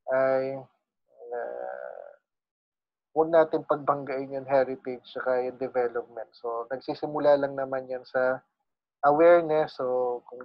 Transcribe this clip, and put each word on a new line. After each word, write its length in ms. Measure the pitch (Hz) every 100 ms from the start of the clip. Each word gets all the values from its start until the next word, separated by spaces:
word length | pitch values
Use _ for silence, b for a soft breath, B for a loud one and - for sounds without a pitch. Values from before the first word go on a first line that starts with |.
| -
ay, 480 | 131 131 131 135 135 123 _ _ _ _ 123 120
ah, 760 | 120 120 123 123 64 64 50 50 50 _ _ _ _ _ _ _ _ _
huwag 160 | 151 160
natin 320 | 165 160 156
pagbanggain 720 | 147 151 143 143 139 131 135
yung 160 | 139 127
heritage 560 | 135 127 131 131 123 -
tsaka 400 | 127 127 127 127
yung 160 | 123
development. 720 | 131 127 120 117 117 117 110
So, 320 | - 120 117 117
nagsisimula 640 | 135 - 143 151 151 147 143
lang 160 | 139
naman 320 | 139 131 131 127
yan 160 | 127 123
sa 320 | 131 127 131 - _ _ _ _ _ 143
awareness. 720 | 147 170 170 160 156 143 -
So, 480 | 127 127 123 120 -
kung 160 | 123